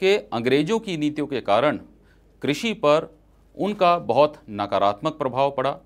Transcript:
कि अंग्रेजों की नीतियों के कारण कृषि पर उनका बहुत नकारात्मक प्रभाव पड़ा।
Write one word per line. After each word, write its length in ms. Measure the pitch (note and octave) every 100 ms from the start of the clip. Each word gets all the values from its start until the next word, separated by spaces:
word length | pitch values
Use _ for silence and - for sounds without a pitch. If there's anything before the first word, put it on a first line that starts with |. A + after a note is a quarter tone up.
कि 140 | F#3+ G#3 G3+
अंग्रेजों 440 | A2+ A#2+ C3+ D#3+ A3+
की 180 | G#3+ E3
नीतियों 300 | D3 D3+ C#3+
के 140 | B2
कारण 380 | G2+ G#2 D3 G#2+ - _ _ _ _ -
कृषि 320 | B2+ C#3+ A3+ G#3+
पर 320 | D3 D#3 E3 - _ _ _ -
उनका 400 | F#3 G#3 F3+ F3
बहुत 380 | G#2 A#2+ D3+ - -
नकारात्मक 680 | G2+ G2+ G2 G2 G#2 D#3 D#3
प्रभाव 340 | C3 A#2+ C#3
पड़ा। 240 | - C3 D#3+